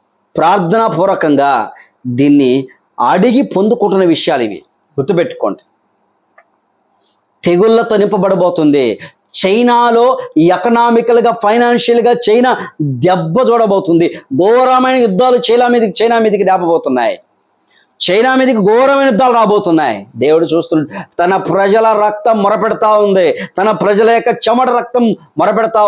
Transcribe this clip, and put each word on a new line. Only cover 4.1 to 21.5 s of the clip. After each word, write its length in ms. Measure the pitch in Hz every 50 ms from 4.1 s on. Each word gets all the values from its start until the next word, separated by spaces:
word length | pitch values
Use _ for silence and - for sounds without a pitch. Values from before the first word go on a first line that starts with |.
| 156
విషయాలు 300 | - - 175 151 131 113
ఇవి, 120 | 107 95 78 - _ _ _ _ _ _
గుర్తుపెట్టుకోండి. 680 | 143 139 202 185 175 160 - - - 110 104 90 - _ _ _ _ _ _ _ _ _ _ _ _ _ _ _ _ _ _ _ _ _ _ _ _ _ _ _ _ _ _ _ _ _ _ _ _ -
తెగుళ్లతో 540 | 175 175 175 214 220 226 233 226 226 214 202
నింపబడబోతుంది. 840 | 208 196 214 196 185 196 190 175 180 175 175 170 156 147 143 143 127 113 101 - - - - _ _ _ - -
చైనాలో 680 | - 190 202 233 240 240 240 240 240 240 233 233 240 262 262 - - - - 311 170 170 240
ఎకనామికల్గా, 760 | 240 - 240 233 233 240 240 233 233 226 240 233 233 220 233 226 226 -
ఫైనాన్షియల్గా 720 | 208 226 240 240 240 240 - - 233 233 240 220 240 240 240 -
చైనా 260 | 208 214 240 247 254 220 - 190 - - - 151 143 131 120 143
దెబ్బ 300 | 180 185 180 165 160 165 247 254 214
చూడబోతుంది. 580 | 233 233 226 208 202 190 - 160 170 165 170 - - - - _ 135 135
ఘోరమైన 560 | 180 208 240 254 262 262 254 254 254 254 262 254 240
యుద్ధాలు 320 | 208 185 180 254 254 247 240 -
చైనా 200 | 214 233 240 247
మీదకి, 260 | 240 240 233 226 196 - -
చైనా 180 | 220 233 233 226
మీదకి 280 | 220 214 202 190 196 185
లేపబోతున్నాయి. 640 | 185 180 180 165 170 160 - 143 127 123 117 107 90 - - _ _ _ _ _ _ _ _ _ _ _ _ _ _ -
చైనా 320 | - 175 180 214 240 262 262
మీదకి 260 | 262 262 254 240 214 185 208
ఘోరమైన 400 | 220 240 269 277 277 277 269 269
యుద్ధాలు 220 | 208 220 262 247 233 233
రాబోతున్నాయి. 580 | 220 202 208 202 - 175 165 160 147 123 107 101 101 - - 117
దేవుడు 240 | 127 151 156 165 170 - 160
చూస్తున్నాడు. 360 | 170 160 - 165 156 143 - 196 196 - - _ -
తన 140 | 175 180 190 185 -
ప్రజల 380 | -